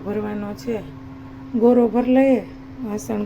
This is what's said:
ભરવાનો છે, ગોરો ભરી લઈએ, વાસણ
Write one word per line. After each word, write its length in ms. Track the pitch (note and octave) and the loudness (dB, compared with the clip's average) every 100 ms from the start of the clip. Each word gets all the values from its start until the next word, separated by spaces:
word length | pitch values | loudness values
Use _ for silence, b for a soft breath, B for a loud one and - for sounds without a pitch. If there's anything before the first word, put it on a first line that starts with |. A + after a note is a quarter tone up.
| G3 | -4
ભરવાનો 420 | G#3 G#3 G#3 G#3 G#3 | -6 -4 -6 -8 -8
છે, 140 | B3 A3 - - - - - - - A#3+ | -6 -6 -8 -14 -16 -18 -18 -16 -6 4
ગોરો 220 | A#3 B3 A#3 | 6 6 4
ભરી 280 | A3+ B3+ B3+ | 2 4 6
લઈએ, 240 | C4+ A#3+ - - - - A#3 | 6 4 0 -12 -16 -10 -6
વાસણ 340 | G#3 - G#3+ | -6 -4 -4